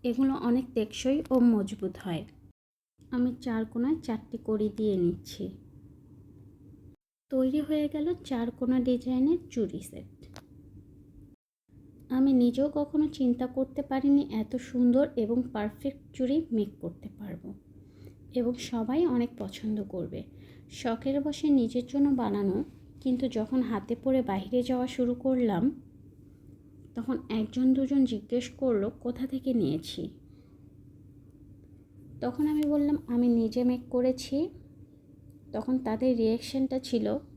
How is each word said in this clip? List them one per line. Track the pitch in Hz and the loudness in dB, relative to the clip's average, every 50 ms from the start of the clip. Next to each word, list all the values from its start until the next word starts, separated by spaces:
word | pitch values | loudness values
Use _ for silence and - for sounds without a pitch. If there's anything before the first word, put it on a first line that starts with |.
| - 247 | -2 -2
এগুলো | 233 247 269 269 269 - - 240 | 2 2 2 2 2 2 2 2
অনেক | 240 254 262 - - | 2 2 2 0 -2
টেকসই | 233 214 - - - - 262 277 302 - - | -2 -2 -2 -4 -4 0 0 0 0 0 2
ও | 262 254 240 240 | 4 6 6 6
মজবুত | 226 208 196 196 214 - 196 180 180 - - | 6 4 2 -2 -4 -6 -6 -6 -6 -6 -6
হয়। | 190 165 151 110 - - - - - _ _ _ _ _ _ _ _ _ _ | -4 -4 -4 -6 -10 -18 -20 -20 -20 _ _ _ _ _ _ _ _ _ _
আমি | - - 254 240 247 254 240 - - | -14 -6 -2 0 0 0 0 -4 -6
চার | 247 226 220 226 | -4 -2 -2 -2
কোণায় | 220 - 233 240 277 320 320 - | -2 -2 -2 0 0 0 -2 -2
চারটি | - 220 214 - - - 233 - | -4 -4 -4 -6 -10 -12 -8 -4
কড়ি | - 220 208 214 214 208 | -2 0 0 0 -2 -2
দিয়ে | - 214 214 196 | 0 0 2 2
নিচ্ছি। | 185 175 170 170 - - - - - 190 190 - - - - - - - - - - - - - - - - - - - - - - - - - - - - - _ _ _ _ _ _ _ | 4 2 2 0 -2 -10 -16 -10 -10 -10 -10 -10 -14 -20 -20 -20 -20 -20 -20 -20 -20 -20 -20 -20 -20 -20 -20 -20 -20 -20 -20 -20 -20 -20 -20 -20 -20 -20 -20 -20 _ _ _ _ _ _ _
তৈরি | 269 262 262 262 262 302 294 - | 0 2 2 2 2 0 0 0
হয়ে | 302 302 294 294 | 0 0 0 0
গেল | 311 302 294 330 359 - - - | -2 -2 -2 -2 -4 -4 -4 -6
চার | 269 233 233 233 | -4 -2 -2 -4
কোণা | - - 254 240 254 254 | -4 -4 -2 0 2 2
ডিজাইনের | 240 254 247 240 240 247 254 254 262 302 339 349 - - | 2 2 0 0 0 -2 0 2 4 2 2 0 -2 -6
চুড়ি | - 247 208 170 - - | -2 -2 -2 -2 -4 -10
সেট। | - - - - - - - - - - - - - - - - - - - - - - - - - - - - - - - _ _ _ _ _ _ _ - - - - - - - - | -10 -12 -14 -16 -16 -16 -20 -20 -20 -18 -18 -20 -20 -20 -20 -20 -20 -20 -20 -20 -20 -20 -20 -20 -20 -20 -20 -20 -20 -20 -20 _ _ _ _ _ _ _ -20 -20 -20 -20 -20 -20 -10 -6
আমি | 254 262 269 277 262 247 | 0 0 2 4 4 4
নিজেও | 240 240 240 262 277 294 294 294 | 4 4 4 2 -2 0 0 -2
কখনো | 294 285 - 302 311 302 - - | -4 -2 0 0 0 0 0 0
চিন্তা | 262 247 240 247 254 247 - | 0 0 2 0 -2 -4 -2
করতে | 262 262 262 - - | -4 -4 -4 -4 -8
পারিনি | 277 - 269 269 269 277 277 285 - - 214 220 | -6 -2 -2 0 4 4 4 4 4 0 -4 -4
এত | 214 - - 247 - - | -4 -2 -4 -8 -6 -4
সুন্দর | 254 247 247 247 240 262 - - - | 0 4 4 6 6 6 4 2 0
এবং | 240 220 208 233 254 247 - | -2 0 0 0 -2 -2 -2
পারফেক্ট | - 214 208 208 - - - 277 269 - - - | -4 -4 -4 -4 -6 -6 -8 -8 -8 -8 -20 -18
চুড়ি | - - 262 247 277 320 320 - 233 | -4 -4 0 2 2 0 0 0 0
মেক | 220 202 202 - - | 0 0 -2 -6 -10
করতে | - 170 175 - - 208 - - | -10 -10 -10 -10 -16 -16 -14 -14
পারবো | 202 196 165 170 - 190 196 - - - - - - - - - - - - - - - - | -12 -12 -12 -12 -12 -14 -16 -16 -20 -20 -20 -20 -20 -20 -20 -20 -20 -20 -20 -20 -20 -4 -2
এবং | 254 233 240 240 247 - - | 0 0 0 -2 -4 -6 -6
সবাই | 247 226 220 220 262 311 359 | -4 -4 -2 0 2 2 2
অনেক | 320 254 240 233 247 - - | 2 2 2 0 -2 -4 -8
পছন্দ | 208 196 - - - 214 214 214 196 196 | -10 -10 -8 -6 -4 -4 -2 -2 -4 -6
করবে। | - 180 175 175 - - - - - - - - - - - - - - | -6 -6 -6 -6 -8 -10 -12 -12 -18 -20 -20 -20 -20 -20 -20 -18 -16 -6
শখের | - 240 233 247 - 277 269 285 | -4 -4 -4 -2 -2 -2 -2 0
বশে | 277 302 285 - - 302 285 262 | -2 -2 -4 0 2 4 6 6
নিজের | 233 - - 247 247 | 4 2 0 -2 -4
জন্য | - - 277 285 285 269 247 | -2 0 2 4 4 4 2
বানানো, | 233 214 202 208 202 196 185 214 302 - - - - - - - | 2 0 0 2 2 2 2 0 -2 -4 -8 -20 -20 -20 -20 -4
কিন্তু | - 262 247 247 269 240 | 0 0 0 2 0 -2
যখন | - 220 220 220 262 254 | 0 -2 -2 0 0 0
হাতে | 247 214 226 196 196 - 233 | 0 0 -2 -4 -2 -4 -6
পরে | - - 269 262 262 | -2 2 2 2 2
বাইরে | 247 208 196 196 190 - 254 247 | 2 0 -2 -2 -2 0 0 0
যাওয়া | 247 254 254 247 262 254 - | 2 2 0 0 0 -2 0
শুরু | - 247 240 247 247 - | 0 0 0 0 0 0
করলাম | 262 262 254 240 220 196 170 220 277 - - - - - - - - - - - - - - - - - - - - - - - - - | 2 2 4 4 4 4 4 2 2 0 -2 -16 -20 -20 -20 -20 -20 -20 -20 -20 -20 -20 -20 -20 -20 -20 -20 -20 -20 -20 -20 -20 -12 -10
তখন | 240 226 - 254 - - - 226 220 | -6 -2 -2 -2 -2 -2 -2 -2 -2
একজন | 214 214 - 254 254 262 262 | -2 -2 0 2 4 4 4
দুজন | 269 269 262 285 277 262 240 | 4 2 2 4 4 4 4
জিজ্ঞেস | 233 202 - - 233 254 247 - - - | 2 -4 -4 -2 -2 -2 -2 -4 -6 -2
করলো | 269 254 233 202 196 226 - - - | 0 2 2 2 2 0 -4 -6 -6
কোথা | 240 240 240 262 | -6 -4 -4 -4
থেকে | 262 269 262 254 262 247 | -4 -4 -2 0 2 2
নিয়েছি। | 233 185 135 151 160 - - - - - - - - - - - - - - - - - - - - - - - - - - - - - - - - - - - - - - - - - - - - - - - - | 2 2 2 0 -2 -4 -8 -8 -8 -8 -8 -10 -16 -20 -20 -20 -20 -20 -20 -20 -20 -20 -20 -20 -20 -20 -20 -20 -20 -20 -20 -20 -20 -20 -20 -20 -20 -20 -20 -20 -20 -20 -20 -20 -20 -20 -20 -20 -20 -20 -18 -12 -6
তখন | - 247 247 262 294 302 | -6 -6 -2 -2 0 0
আমি | 302 302 302 285 | 2 2 2 2
বললাম | 294 294 285 294 294 294 - - 240 | 2 2 2 2 0 0 -2 -2 0
আমি | 240 247 247 233 233 | 2 4 4 4 4
নিজে | 226 220 226 247 247 | 2 2 0 2 2
মেক | 247 247 247 - - | 2 0 0 -4 -4
করেছি। | - 247 247 254 254 254 - - 269 277 330 381 - - - - - - - - - - - - - - - - - - - - | -2 2 2 2 0 0 -4 -4 -2 -2 -2 -2 -6 -14 -20 -20 -20 -20 -20 -20 -20 -20 -20 -20 -20 -20 -20 -20 -20 -20 -18 -8
তখন | - 208 220 - 254 254 254 | -8 -6 -2 0 -2 0 0
তাদের | 220 220 220 254 262 247 226 | -2 -2 2 2 2 4 4
রিয়াকশনটা | 226 220 226 233 - - - 269 269 262 262 262 262 - | 4 2 2 0 -2 -6 -2 -2 -2 0 -2 -4 -4 0
ছিল | 247 233 214 208 226 294 - - - | 0 0 2 0 -2 -2 -6 -10 -20